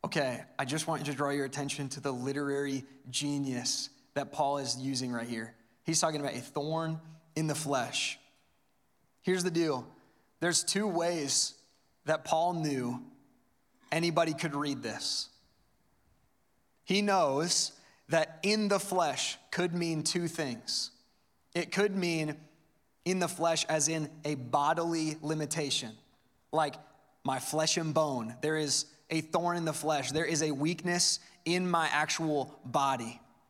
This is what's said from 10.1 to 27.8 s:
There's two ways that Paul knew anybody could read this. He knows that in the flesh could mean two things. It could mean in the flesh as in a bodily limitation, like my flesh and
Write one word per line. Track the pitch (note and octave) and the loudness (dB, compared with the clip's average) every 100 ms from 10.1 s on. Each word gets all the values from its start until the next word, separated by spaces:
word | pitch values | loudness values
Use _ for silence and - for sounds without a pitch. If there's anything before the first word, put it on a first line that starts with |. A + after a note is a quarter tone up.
| _ _ _ | _ _ _
There's | E3+ E3 | 0 2
two | - G3 G#3+ | 2 0 2
ways | E3+ E3+ E3+ C#3+ C3+ - - _ _ _ _ - | 2 0 0 0 0 0 -4 _ _ _ _ -2
that | D3+ | -2
Paul | - D#3+ F3 | 2 2 2
knew | E3+ D3+ C3+ B2 B2 - - _ _ _ _ _ _ - | 0 0 0 -2 -4 -10 -20 _ _ _ _ _ _ -4
anybody | D#3+ E3+ E3 E3 D3+ | 0 2 2 2 0
could | E3 | -4
read | C#3+ D3 C3 | -2 -4 -4
this. | A#2 G#2 - - - - _ _ _ _ _ _ _ _ _ _ _ _ _ _ | -6 -6 -4 -4 -6 -14 _ _ _ _ _ _ _ _ _ _ _ _ _ _
He | - G3 | 0 2
knows | G#3 F#3+ D#3 C3+ E3+ - - - - _ - | 4 4 4 2 2 2 0 -6 -20 _ 0
that | D#3+ D#3 - | 2 2 -2
in | G3 G#3+ G#3 | 0 2 4
the | G3 | 2
flesh | F#3+ F#3 D#3+ B2+ - - - | 2 2 2 0 -4 -6 -8
could | - F3+ | -2 0
mean | F3 E3+ D#3+ | 0 0 0
two | D3+ F3+ E3+ | 0 0 -2
things. | E3 C#3+ A2+ - - - - _ _ _ _ _ F3 | -2 -4 -4 -4 -4 -4 -10 _ _ _ _ _ -4
It | E3+ | -2
could | - G3+ F#3+ | 2 2 2
mean | F3 E3 D#3 D3 - _ _ _ _ _ E3+ | 0 0 -2 -4 -14 _ _ _ _ _ -2
in | F#3 | 0
the | F3 | 0
flesh | - E3 E3 - | 2 2 2 2
as | D#3 D3 | 2 2
in | D#3+ D3 - | 2 -4 -6
a | D3 D3 | -4 -4
bodily | A#2+ D3 C#3+ E3 E3+ E3 D#3 D#3 | 2 2 4 2 2 0 -2 -4
limitation, | D3+ D#3 D3 D#3 C#3+ - A#2+ A2 _ _ _ _ _ | -2 -2 -2 -2 0 -2 -4 -12 _ _ _ _ _
like | D#3 D3+ - - - _ _ | 0 0 -2 -18 -20 _ _
my | - C3 | -2 -2
flesh | - D#3 D#3 | -2 0 2
and | - | 2